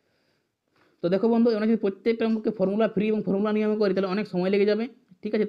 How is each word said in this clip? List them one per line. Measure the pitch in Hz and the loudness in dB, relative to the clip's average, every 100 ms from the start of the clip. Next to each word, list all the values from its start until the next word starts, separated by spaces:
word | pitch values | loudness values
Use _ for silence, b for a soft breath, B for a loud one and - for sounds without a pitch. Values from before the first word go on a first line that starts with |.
| _ _ _ _ _ _ _ b b b | _ _ _ _ _ _ _ b b b
তো | 170 | -2
দেখো | 185 226 | 0 2
বন্ধু, | 233 233 214 | 4 2 2
আমরা | 220 | 0
যদি | 220 | 0
প্রত্যেকটা | 202 196 - 226 226 | 0 -2 -2 0 0
অঙ্ককে | 220 220 220 | 0 -2 -2
formula | 190 202 220 | -2 0 0
free | - 214 | 0 0
এবং | 214 185 | -2 -2
formula | 196 214 214 | -2 0 0
নিয়মে | 214 214 | 0 0
করি, | 208 190 | 0 0
তাহলে | 190 | -2
অনেক | 190 208 | -4 -4
সময় | 180 185 | -2 0
লেগে | 202 202 | 2 2
যাবে। | 208 240 - _ _ | 0 -4 -10 _ _
ঠিক | 214 | -4
আছে, | 214 | -2